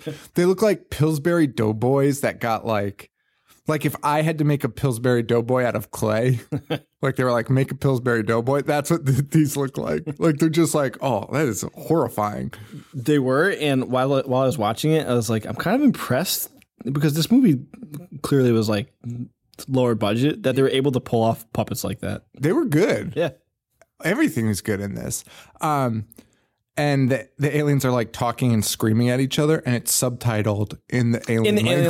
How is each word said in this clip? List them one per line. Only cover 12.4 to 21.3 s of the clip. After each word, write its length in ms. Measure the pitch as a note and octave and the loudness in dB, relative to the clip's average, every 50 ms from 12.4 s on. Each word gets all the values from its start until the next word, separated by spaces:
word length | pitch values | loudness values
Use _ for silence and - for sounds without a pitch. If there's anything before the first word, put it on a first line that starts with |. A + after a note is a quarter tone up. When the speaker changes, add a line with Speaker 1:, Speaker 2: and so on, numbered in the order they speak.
| C2 - - - - - - D3 - _ - | -8 -10 -10 -14 -20 -18 -20 -20 -20 _ -14
Speaker 1:
They 240 | C3+ A#2 D3 D3+ C#3+ | -8 0 2 2 2
were, 320 | B2+ B2+ C3 C#3 E3+ G3+ | 2 2 2 2 2 2
and 380 | F3+ A2+ D3 D3 C#3 C3 B2 - | 0 0 0 0 0 0 0 0
while, 200 | B2 B2+ C3 C#3 C#3+ C3+ C3 | 0 0 0 2 2 0 0
while 200 | C3 B2+ B2+ C3+ | 0 0 2 2
I 20 | |
was 120 | C3 A#2 - | 0 0 0
watching 320 | G#2 G#2 A2+ - - D3+ | 0 -2 -2 0 0 2
it, 160 | D#3+ D#3+ C#3+ - | 2 2 2 0
I 60 | B2 | 0
was 160 | B2 G#2+ G#2+ | 0 0 0
like, 140 | A2+ A2 - | -2 -4 -4
"I'm 100 | - G#2+ | -6 -8
kind 220 | - - E3 G#3+ C4+ | -4 -2 -2 0 2
of 40 | |
impressed," 720 | D4+ C4 - - - - B2 C3 F#3 - - - - - _ - _ _ _ - - | 2 2 2 2 -2 -2 0 0 0 -2 -4 -6 -6 -10 _ -20 _ _ _ -12 -8
because 320 | A#2 C#3 D3 D3 D#3 C#3+ | -4 -2 0 0 0 0
this 160 | E3 D#3 - | 0 0 4
movie 340 | A#3 C4+ C4 G3+ C#3 B2 - - - - - - - - - - - C#3 | 4 6 6 6 4 2 0 -10 -18 -20 -20 -16 -16 -16 -16 -14 -16 -10
clearly 300 | - - C#3+ C#3 B2+ A#2+ | -4 0 2 4 4 4
was, 180 | A#2 A2+ G#2+ G#2+ | 4 4 2 2
like, 240 | G#2+ G2+ - - _ _ - A#2 A#2+ A#2+ B2 - _ _ _ _ _ - - - | 0 -2 -2 -6 _ _ -14 -12 -10 -10 -12 -14 _ _ _ _ _ -18 -10 -2
lower 280 | C3 C3 B2+ A#2+ A2+ | 0 2 2 2 2
budget, 480 | G2+ G#2+ G2+ G#2+ A#2 C3 D3 D#3 A2+ G2+ | 2 0 0 0 2 2 0 0 0 -2
that 120 | C3 B2+ | -2 2
they 60 | C#3 | 2
were 80 | C3+ B2+ | 2 2
able 220 | A#2+ C3 C3+ D3 | 2 2 0 2
to 80 | B2+ B2 | 0 -2
pull 240 | - - - A#2 A2+ | -2 0 0 2 2
off 280 | A2+ | 2